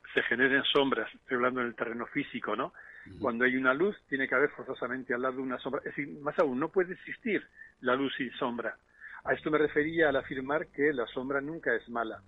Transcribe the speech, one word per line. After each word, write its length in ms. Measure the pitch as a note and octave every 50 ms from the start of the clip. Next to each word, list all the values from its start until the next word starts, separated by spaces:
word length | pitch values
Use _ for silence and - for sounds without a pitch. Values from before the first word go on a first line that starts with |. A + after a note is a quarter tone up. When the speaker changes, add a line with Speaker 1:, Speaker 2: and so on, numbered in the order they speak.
| _ - -
Speaker 1:
se 80 | C3 -
generen 400 | - A#2+ A#2+ C3 C3 C3+ C#3 B2
sombras. 500 | - - D3 C#3 C3+ A#2+ A#2 A2 - -
Estoy 220 | - _ - C3
hablando 260 | A#2+ B2 B2+ B2 B2+
en 60 | A#2+
el 80 | A#2+ A2+
terreno 300 | - A#2+ A#2 A#2 A#2+ A#2
físico, 480 | - - C#3+ B2+ - - A#2 - - G#2+
¿no? 180 | G#2+ C#3 F3 - - - - - - -
Speaker 2:
Ujú. 120 | - F#2+ D#2+
Speaker 1:
Cuando 260 | - B2+ A2+ A#2 B2
hay 120 | B2+ B2+
una 160 | C3 C3+ C3 C3
luz, 220 | C#3+ F3+ G#3 G#3 - _
tiene 200 | _ C#3 C3 C3+
que 80 | B2 C3+
haber 140 | B2+ C#3+ C#3
forzosamente 640 | - - B2 - B2+ - C#3 A#2+ B2 C3 B2+ - B2
al 100 | B2 B2+
lado 180 | C3 B2+ C3
una 180 | C3 C3 B2 B2
sombra. 220 | - C3+ - D3 -
Es 120 | D#3 -
decir, 120 | - C#3+ D#3 E3 D3+
más 180 | C#3+ D3 D3 -
aún, 200 | F3 C#3 B2+ B2+
no 100 | D#3+ D#3+
puede 240 | - F#3 F3+ F3+ F3+
existir 520 | - - D#3+ D3 - - A3+ F#3+ D3+ - - _ - - - _ _
la 140 | C3 B2 B2
luz 180 | C3+ C#3 C3 -
sin 160 | - C3+ A#2 -
sombra. 440 | - C#3+ B2 A#2+ A#2 A2 A2 - _ _ _ _ - - - - - -
A 100 | - C3
esto 180 | - - D#3
me 60 | D3+
refería 520 | D3 D#3 C#3+ - D3+ D3 D#3+ E3 E3 D#3+ D3
al 60 | C#3
afirmar 520 | C3+ - - C#3 C3 C3 C3+ D3 D#3+ -
que 260 | - - - C#3 D3+ C#3+
la 120 | B2 A#2
sombra 340 | - - C3+ B2+ C3+ C#3 C#3
nunca 340 | C#3 D3 E3 D#3+ - C3+ A#2+
es 120 | G#2+ - A#2
mala. 320 | A#2+ A#2+ A2+ A2 G#2 G2 -